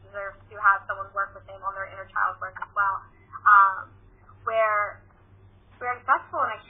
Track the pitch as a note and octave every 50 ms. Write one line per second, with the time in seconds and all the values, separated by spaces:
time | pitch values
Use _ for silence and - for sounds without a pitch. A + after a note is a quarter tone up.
0 | - G3 G3+ G3+ G3 G3 G3 - - - G#3 G#3 G#3+ G3 G3 G3 - - G3+ G3
1 | G3 G3 - G3 G3 G3 G3 F#3+ - G3 G3 F#3+ F#3+ G3 G3 G3 G3 F#3+ F#3+ G3
2 | F#3+ - - G3 G3 F#3 F#3 - F#3+ F#3 - - - - - G#3 G3+ G3 F#3+ -
3 | - - - - - - - - - G#3 G3+ G3 G3 F#3+ F#3+ F#3+ - - - -
4 | - - - _ - - - - - A3+ A3 A3+ A3 G#3+ G#3 G#3 G#3 G3 - -
5 | - - _ _ _ _ - - - - - _ _ _ - - B3 B3 B3 B3
6 | - C4 C#4 E4+ - - F4+ D#4 B3+ A#3 G#3+ - -